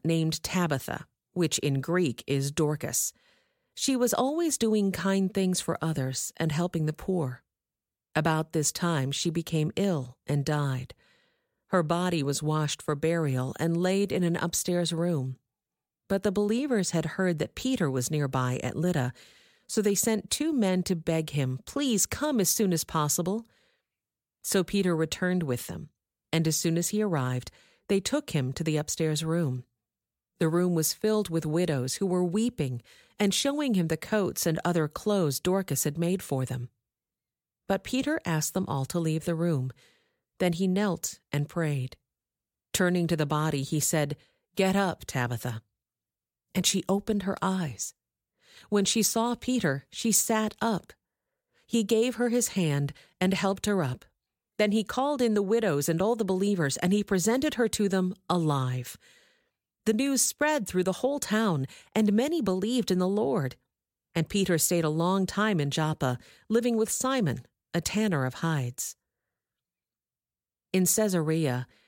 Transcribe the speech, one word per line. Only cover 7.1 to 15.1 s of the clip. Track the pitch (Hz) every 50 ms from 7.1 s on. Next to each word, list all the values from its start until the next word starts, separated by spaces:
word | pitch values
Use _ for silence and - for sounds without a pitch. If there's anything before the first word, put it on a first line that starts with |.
| 190 180 151 131 123 - _ _ _ _ _ _ _ _ _ _ _ _ _ _ _
About | 156 151 165 160 156 160 - -
this | 160 147 -
time | - - - 170 170 147 131 135
she | 139 - - 170
became | 160 170 160 - 165 160 151 156 -
ill | - 196 202 180 147 127 123 - - _
and | - 147 143 135
died. | 156 151 147 143 139 131 127 127 - - - _ _ _ _ _ _ _ _ _ _ _ _ _ _
Her | - 185 165
body | 151 170 170 180 180 175 165 139
was | 139 139 - 151
washed | 151 156 156 156 147 - -
for | - - 151
burial | 143 147 160 170 170 160 143 131 127 127 135 - -
and | 156 170 165
laid | 170 175 185 190 196 202 196 -
in | 196 180
an | 170 170
upstairs | - - 170 - - - - 180 175 175 165 175
room. | 160 170 180